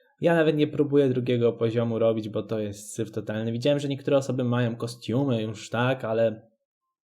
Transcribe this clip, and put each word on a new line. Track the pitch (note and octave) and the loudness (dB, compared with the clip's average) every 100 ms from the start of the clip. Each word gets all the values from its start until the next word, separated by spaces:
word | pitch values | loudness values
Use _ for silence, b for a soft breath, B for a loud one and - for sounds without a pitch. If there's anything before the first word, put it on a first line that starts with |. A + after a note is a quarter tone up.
| b b | b b
Ja | E3 E3+ | 2 4
nawet | D#3 D3+ | 4 2
nie | D3 | 0
próbuję | C#3+ C#3 C#3+ C#3 | 2 4 4 4
drugiego | B2 A#2+ B2 A#2 | 2 0 2 2
poziomu | A#2 A#2 A#2 A#2 A2+ | 2 0 0 0 2
robić, | A2+ A2+ G#2+ | 2 0 -2
bo | A2 | -6
to | G#2 A2 | -4 -4
jest | G#2 G2+ - | -4 -8 -10
syf | - A2 | -8 -6
totalny. | A2 G2 G#2+ A2+ | -6 -6 -4 -4
Widziałem, | A#2 C#3+ C#3+ | -2 0 0
że | C#3 | -2
niektóre | C#3 - C#3 | -4 0 0
osoby | C3 B2+ | 2 -2
mają | B2 A#2+ A#2+ A#2 | 0 0 0 -2
kostiumy | A#2 - - A#2+ C#3 A#2 | -8 -8 -4 -2 0 0
już, | G#2+ G2+ - | -2 -8 -6
tak, | A2 B2 C3 A2 | -2 -2 -2 -2
ale | A2+ A2+ G#2 - _ _ _ _ _ | 2 2 0 -12 _ _ _ _ _